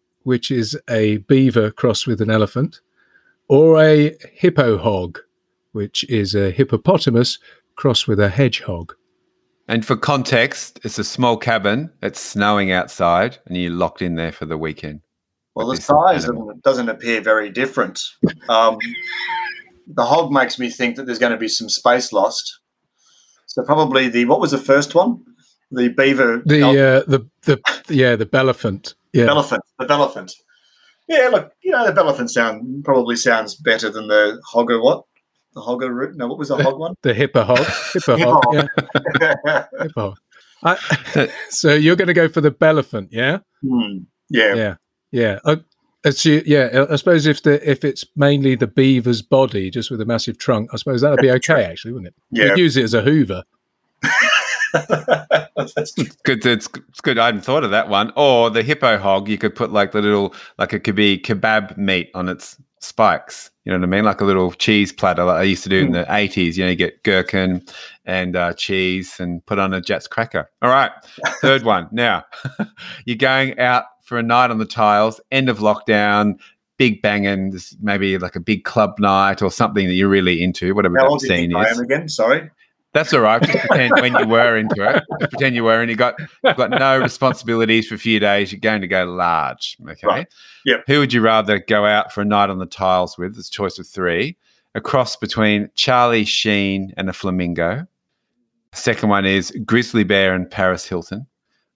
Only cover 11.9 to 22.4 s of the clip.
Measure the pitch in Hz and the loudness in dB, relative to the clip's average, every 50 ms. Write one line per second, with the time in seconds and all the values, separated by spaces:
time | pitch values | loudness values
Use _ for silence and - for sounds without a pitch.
11.9 | _ _ - 101 - - - - - 104 101 104 104 101 98 95 92 90 - - | _ _ -8 -8 -8 -10 -12 -8 -4 -2 0 2 2 0 0 0 0 -2 -2 -4
12.9 | - - 92 85 85 90 110 123 127 - _ - 90 90 87 85 85 90 90 80 | -4 -2 0 2 2 2 0 -2 -4 -10 _ -10 -8 -6 -4 -4 -2 -2 -4 -4
13.9 | - - 90 87 85 82 82 80 - - 90 78 80 78 80 80 76 - - 73 | -4 -6 -6 -6 -4 -4 -6 -6 -8 -10 -10 -10 -8 -8 -8 -8 -10 -10 -12 -14
14.9 | 73 76 _ _ _ _ _ _ _ _ _ _ - 113 113 120 131 - - - | -14 -16 _ _ _ _ _ _ _ _ _ _ -10 -8 -6 -6 -6 -4 0 2
15.9 | 143 151 170 190 180 - - 120 120 117 107 107 110 - - 139 135 123 120 113 | 2 4 4 4 2 0 -2 -6 -6 -8 -10 -14 -12 -4 0 0 0 0 -2 -4
16.9 | 110 - 117 117 113 110 98 110 110 110 104 101 92 120 131 131 - 135 101 92 | -6 -6 -4 -2 -2 0 0 0 0 0 0 -4 -4 -4 -4 -4 -2 -4 -4 -4
17.9 | 92 - - - - _ - - - - - - 113 113 113 113 113 - - - | -6 -10 -12 -12 -6 _ -2 -2 -2 -4 -4 0 2 4 4 2 2 -2 -6 -10
18.9 | - - - - - - - 932 880 - - - - - - _ _ _ _ - | -12 -12 -14 -12 -12 -10 -8 -8 -8 -8 -8 -10 -12 -14 -20 _ _ _ _ -8
19.9 | - 120 120 120 143 165 160 139 143 135 127 120 - - 123 113 - - 123 120 | -4 -2 0 2 2 2 2 2 0 0 0 0 -4 -6 -8 -8 -6 -4 -4 -4
20.9 | 117 135 135 123 117 110 123 120 113 - 113 107 - - 120 104 - - - 123 | -4 -6 -8 -8 -4 -2 0 0 0 -2 -4 -6 -6 -6 -6 -6 -4 0 2 2
21.9 | 120 123 120 - 110 101 - - - - | 2 2 0 -2 -2 0 0 0 -2 -6